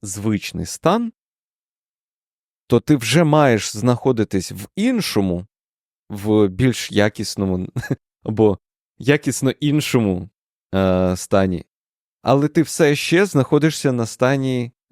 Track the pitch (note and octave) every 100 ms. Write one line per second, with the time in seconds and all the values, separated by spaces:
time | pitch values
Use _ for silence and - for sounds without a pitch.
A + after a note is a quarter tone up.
0 | G2+ G2+ G#2+ G#2 - E2 E2+ - D#3+ A3
1 | A3+ - _ _ _ _ _ _ _ _
2 | _ _ _ _ _ _ - A#2+ - C#3+
3 | A2 D#3 D#3 D3+ C#3 A2 - G#2+ B2 B2
4 | C3+ A2+ G2+ F#2+ - F#2+ G2+ - B3 A#3
5 | - G#2+ F#2+ F2 G2+ _ _ _ _ _
6 | - G2+ G#2+ G#2+ G2 F#2 B2+ - - G2+
7 | G#2 - G2+ - F#2+ F#2 F#2 - - -
8 | _ _ - A2 G#2+ F#2 _ _ _ -
9 | A#2+ D3 C3+ - C3 - D3 D3 - B2+
10 | G#2 F2+ F#2 _ _ _ _ F#2+ F#2+ F#2
11 | F#2 F2+ - G2 F#2+ E2+ - _ _ _
12 | _ _ - C#3 D3 E3+ C#3 - D3+ C#3+
13 | - E3+ G3 C#3+ B2 D3 D#3 - C#3 A#2+
14 | A2+ - B2+ C#3 C3 B2+ A#2+ - _